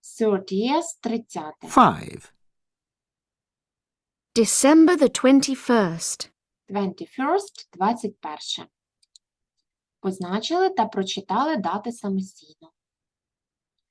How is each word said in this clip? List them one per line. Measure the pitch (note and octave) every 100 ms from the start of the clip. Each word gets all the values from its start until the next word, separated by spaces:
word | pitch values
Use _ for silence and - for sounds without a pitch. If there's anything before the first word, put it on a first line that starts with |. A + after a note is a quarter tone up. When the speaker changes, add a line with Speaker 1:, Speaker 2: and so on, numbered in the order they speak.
Speaker 1:
Thirtieth, | - - G#3+ G3 F#3+ F#3+ A#3+ D4+ E4+ -
тридцяте. | A#3+ A3+ - E3+ D#3 - -
Speaker 2:
Five. | - G3+ D#2 B1+ - - _ _ _ _ _ _ _ _ _ _ _ _ _ _ _ _ _ _ _ _ -
Speaker 3:
December | A3 - C4+ D#4+ D#4+ F4
the | C4
twenty-first. | - B3+ C#4 C#4 C4 - A#3+ F#3 E3 - - - _ _ _ _
Speaker 1:
Twenty-first, | G3+ F#3+ - E4 - C#4 F#4+ G4 - -
двадцять | - F#3+ A#3 G#3 -
перше. | D#3 D3+ - - - _ _ _ _ _ _ _ _ _ _ _ _ _
Позначили | F#3+ F#3+ F3+ G3+ A#3+ E4+ F#4+
та | F#4+ A3+
прочитали | - F#3+ - - G3+ D4 C4
дати | E3+ F#3+ A#3
самостійно. | A#3 G#3 F#3+ F#3+ _ - _ D#4+ _ _ _ _ _ _ _ _ _ _ _ _